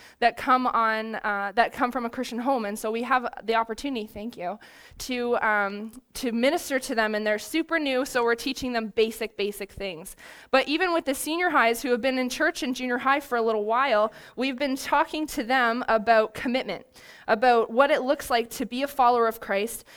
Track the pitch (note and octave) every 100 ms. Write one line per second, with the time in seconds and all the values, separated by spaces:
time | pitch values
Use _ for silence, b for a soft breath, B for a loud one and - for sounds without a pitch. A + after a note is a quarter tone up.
0 | B B A#3 A3+ - B3+ B3 A3+ A3 A3
1 | A3 G#3+ G#3+ G3+ G3+ G3+ F3+ - B3 B3+
2 | A#3 C4 B3 B3 A#3+ C4+ G#3 G#3+ A3 A3+
3 | A#3+ B3+ A#3+ - G#3 A3+ A3+ G#3+ C#4 B3
4 | G#3+ G#3 A3+ G3+ F3 G#3 B B B -
5 | - B3 A#3+ A#3+ A3 G#3 G3+ G3+ A3 -
6 | _ - B3+ A#3 C4 E4+ - C4+ - A3+
7 | G#3+ G#3+ G#3+ G#3+ - D#4+ D#4+ E4 C#4+ B3+
8 | B3+ B3 A#3 A#3 C#4 - B3+ A#3 A3 A3+
9 | A3+ A3+ A3 - G#3 G3+ G3 - G3 D#3+
10 | F#3 - B B B B3+ C4 D#4 F#4 E4+
11 | C#4 C#4 D4 E4 F4+ C#4+ A3+ A#3 C4+ A#3+
12 | C4 B3+ B3+ - D#4 E4+ C4+ B3+ B3+ B3
13 | C4 C#4 C#4+ A#3+ A3+ A3 G#3 A#3 C#4 G#3+
14 | A3 B B - C4+ B3+ C#4+ C4 - D4
15 | D#4+ D#4 D#4 - A3+ C4 A#3 A#3+ - A3+
16 | G#3 A3 G#3+ - C4 B3 G3+ F3 - B
17 | B B B G#3+ B3 A#3 - A3+ C#4 C4+
18 | B3+ D4 - A#3 A#3 - A3+ B3 C#4 -
19 | A#3+ A#3+ A3+ A3+ - G3 A3+ - -